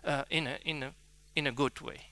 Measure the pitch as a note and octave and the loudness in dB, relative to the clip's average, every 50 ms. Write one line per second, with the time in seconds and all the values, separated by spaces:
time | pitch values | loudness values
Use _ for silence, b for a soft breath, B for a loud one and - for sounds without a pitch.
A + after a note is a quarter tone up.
0 | - - D3 C#3 C#3 - - E3 D#3 B2 C#3 - - D#3+ D#3 D3 C3 C3+ - - | 2 2 0 0 0 0 0 0 2 0 -4 -4 -4 -4 -4 -2 -6 -8 -8 -14
1 | - - - - - - - D#3 D3 C#3 A#2+ C3 C#3+ B2+ - - C#3+ - - - | -20 -20 -20 -20 -20 -2 -2 2 2 2 4 4 2 2 2 -2 -10 -10 -10 -10
2 | - - | -16 -18